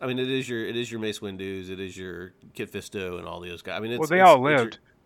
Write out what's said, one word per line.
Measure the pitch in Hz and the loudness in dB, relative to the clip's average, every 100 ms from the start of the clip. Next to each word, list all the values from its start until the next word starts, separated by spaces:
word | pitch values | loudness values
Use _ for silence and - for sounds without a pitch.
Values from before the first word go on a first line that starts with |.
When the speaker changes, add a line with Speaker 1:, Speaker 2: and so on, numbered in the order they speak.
Speaker 1:
I | 131 | -4
mean, | 127 | -2
it | 127 | -2
is | 135 120 | -2 -2
your, | 117 101 | -4 -4
it | 117 | -4
is | 117 | -6
your | 113 | -4
Mace | 110 101 | -6 -6
Windus, | 104 95 95 95 92 | -8 -8 -8 -8 -10
it | 92 | -10
is | 95 90 | -10 -10
your | 92 87 92 _ - | -12 -12 -14 _ -20
Kit | - 104 | -12 -10
Fisto, | 101 - 104 92 90 | -10 -10 -8 -8 -8
and | 87 | -10
all | 87 | -12
those | 87 85 | -12 -12
guys. | - 90 | -8 -6
I | |
mean, | 110 | -4
it's, | 123 | -4
Speaker 2:
Well, | 156 | 0
they | 180 | 8
Speaker 1:
it's, | 185 | 10
Speaker 2:
all | 143 131 | 10 6
Speaker 1:
it's | |
your | 143 | 4
Speaker 2:
lived. | 113 - _ _ | 2 -4 _ _